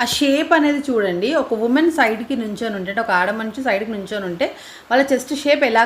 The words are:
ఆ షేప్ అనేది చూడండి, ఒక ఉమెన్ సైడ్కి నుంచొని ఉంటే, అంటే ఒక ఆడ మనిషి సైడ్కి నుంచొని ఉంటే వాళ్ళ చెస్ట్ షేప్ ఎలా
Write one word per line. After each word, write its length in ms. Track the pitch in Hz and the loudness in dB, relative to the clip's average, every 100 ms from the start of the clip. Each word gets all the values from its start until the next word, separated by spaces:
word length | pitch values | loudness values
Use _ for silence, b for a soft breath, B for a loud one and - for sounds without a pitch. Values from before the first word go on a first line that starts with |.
ఆ 20 | 240 - | -4 0
షేప్ 360 | 285 277 320 339 | 2 2 2 2
అనేది 240 | 294 285 277 | 4 0 0
చూడండి, 400 | 233 196 175 214 311 | 0 0 0 0 0
ఒక 180 | 262 226 233 | 0 -2 2
ఉమెన్ 240 | 262 330 320 | 2 2 4
సైడ్కి 380 | 233 214 226 269 | 2 0 -4 -4
నుంచొని 320 | 220 202 226 202 | -4 -6 -6 -6
ఉంటే, 120 | 185 | -6
అంటే 100 | 202 | -4
ఒక 80 | 220 185 | 0 0
ఆడ 120 | 185 220 | 0 -2
మనిషి 240 | 220 214 262 | -6 -6 -2
సైడ్కి 260 | 196 220 214 | -2 -2 -8
నుంచొని 300 | 190 214 190 | -8 -6 -6
ఉంటే 160 | 175 294 B B B - | -4 -4 B B B 0
వాళ్ళ 120 | 247 269 | 0 2
చెస్ట్ 200 | 262 - 285 | 0 -2 -4
షేప్ 220 | 285 294 269 | 0 2 4
ఎలా 160 | 226 | 4